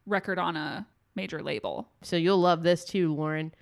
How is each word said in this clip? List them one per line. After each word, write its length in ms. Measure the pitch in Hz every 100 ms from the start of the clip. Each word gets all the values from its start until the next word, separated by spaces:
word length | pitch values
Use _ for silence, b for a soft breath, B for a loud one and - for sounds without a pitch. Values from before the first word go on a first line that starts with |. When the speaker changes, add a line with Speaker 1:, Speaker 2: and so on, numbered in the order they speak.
| -
Speaker 1:
record 320 | 220 - 180
on 160 | 175 160
a 320 | 151 190 214 _ _ -
major 260 | 190 156
label. 480 | 143 - - 65 - _
Speaker 2:
So 140 | - 175
you'll 220 | 165 196
love 220 | 175 165
this 200 | 170 170 -
too, 280 | 202 165
Lauren. 400 | 151 156 156 156 -